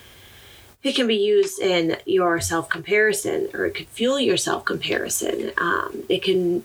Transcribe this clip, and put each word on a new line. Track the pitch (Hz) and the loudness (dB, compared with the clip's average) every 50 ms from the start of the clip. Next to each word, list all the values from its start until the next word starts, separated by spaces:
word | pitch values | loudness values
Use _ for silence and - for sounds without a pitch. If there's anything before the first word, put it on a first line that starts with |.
| - - - - - - - - - - - - - - - _ | -20 -20 -20 -20 -20 -20 -20 -20 -20 -20 -20 -20 -20 -20 -12 _
It | - 269 233 | -4 -2 0
can | 277 247 | 0 2
be | 220 220 | 2 2
used | 202 202 208 208 202 196 190 - - | 2 4 4 6 4 4 2 0 -2
in | - 190 180 170 165 160 160 - - | 0 2 2 2 2 0 0 -2 -2
your | - 190 185 175 175 170 165 | 0 2 2 4 4 2 0
self-comparison, | - - 165 165 165 - 175 165 - - 202 214 214 214 196 - - 165 156 - - - - | 0 -2 -2 -2 -2 -2 -4 -6 -2 0 2 4 4 4 2 0 -2 -2 -2 -2 -2 -4 -2
or | - 185 | -2 -2
it | 170 - | -2 -2
could | - 165 - | -6 -10 -10
fuel | - - 226 254 269 285 | -4 -2 0 0 2 2
your | 247 196 180 | 2 2 2
self-comparison. | - - - - - - - - - - - - - - - - - - - - - - - - | 0 0 -2 -2 -2 -2 -4 -4 -4 -4 -2 -2 -2 -2 -4 -4 -2 -2 -2 -2 -4 -4 -4 -2
Um, | - - - - - - - - - - - | -2 -2 0 -2 -2 -4 -6 -8 -8 -4 -2
it | 185 180 | -2 0
can, | - 190 185 185 180 175 175 175 | 0 0 0 0 0 0 -2 -2